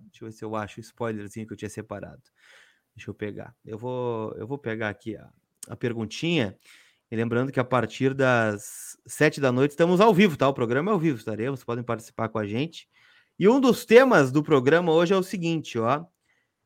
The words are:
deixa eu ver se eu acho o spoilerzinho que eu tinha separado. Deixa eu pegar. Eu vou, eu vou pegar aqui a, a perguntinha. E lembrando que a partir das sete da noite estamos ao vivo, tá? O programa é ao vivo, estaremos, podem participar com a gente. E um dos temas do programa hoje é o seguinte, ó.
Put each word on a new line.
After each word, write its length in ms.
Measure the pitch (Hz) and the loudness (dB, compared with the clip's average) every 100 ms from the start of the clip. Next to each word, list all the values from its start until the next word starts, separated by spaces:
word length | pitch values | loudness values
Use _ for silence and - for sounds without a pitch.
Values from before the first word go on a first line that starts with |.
| 214 | -20
deixa 140 | - 113 | -20 -18
eu 20 | |
ver 60 | |
se 100 | 107 | -14
eu 100 | 110 | -10
acho 280 | 110 104 - | -8 -8 -12
o 0 | |
spoilerzinho 680 | - - 117 107 101 113 110 | -18 -8 -8 -8 -10 -14 -14
que 60 | |
eu 40 | 104 | -12
tinha 120 | 104 | -12
separado. 540 | 110 104 101 90 69 _ _ _ - _ _ _ | -12 -12 -14 -14 -18 _ _ _ -20 _ _ _
Deixa 180 | 107 - | -20 -16
eu 20 | |
pegar. 400 | - 104 104 104 _ | -10 -10 -10 -16 _
Eu 140 | - 107 | -16 -12
vou, 560 | 123 127 123 113 110 98 | -10 -6 -6 -6 -8 -10
eu 100 | 107 | -12
vou 100 | 139 | -10
pegar 320 | 117 110 107 | -8 -6 -6
aqui 260 | 101 110 - | -8 -12 -12
a, 140 | 65 _ _ _ - | -16 _ _ _ -18
a 60 | 113 | -6
perguntinha. 840 | 123 113 110 - 165 165 104 - _ - _ _ - | -6 -4 -8 -6 -2 0 -2 -6 _ -20 _ _ -8
E 40 | 113 | -4
lembrando 360 | 113 117 139 | -2 0 -2
que 80 | 135 | -2
a 40 | |
partir 480 | 123 127 113 - 131 | 0 0 -2 -2 -2
das 840 | 135 131 120 110 104 - - - - - | 2 2 4 2 -2 -10 -16 -18 -20 -12
sete 340 | - 151 151 | 0 0 2
da 120 | 135 | 0
noite 180 | 123 143 | 2 0
estamos 320 | - 170 180 | 2 2 6
ao 100 | 226 | 6
vivo, 240 | 175 208 143 | 6 4 4
tá? 140 | 139 | 0
O 40 | |
programa 360 | 135 117 127 190 | 0 -2 0 0
é 40 | |
ao 60 | 202 | 0
vivo, 160 | 160 120 | 0 -4
estaremos, 480 | - 107 123 135 | -6 -6 -6 -6
podem 200 | - 120 | -8 -8
participar 440 | 120 113 - - 113 | -6 -8 -8 -6 -6
com 120 | 113 | -4
a 80 | 101 | -4
gente. 420 | 110 165 - _ _ _ _ _ - | -4 -6 -8 _ _ _ _ _ 2
E 100 | 185 | 4
um 140 | 269 | 6
dos 240 | 254 - - | 4 2 6
temas 460 | 226 262 190 131 | 6 8 6 4
do 100 | 143 | 0
programa 500 | 147 143 127 165 175 | 2 4 4 2 4
hoje 220 | 160 175 | 2 4
é 20 | 190 | 0
o 60 | |
seguinte, 560 | 180 190 165 160 - 117 | -2 -4 -4 -4 -4 -2
ó. 260 | 113 143 170 _ _ _ _ _ | 0 -2 -4 _ _ _ _ _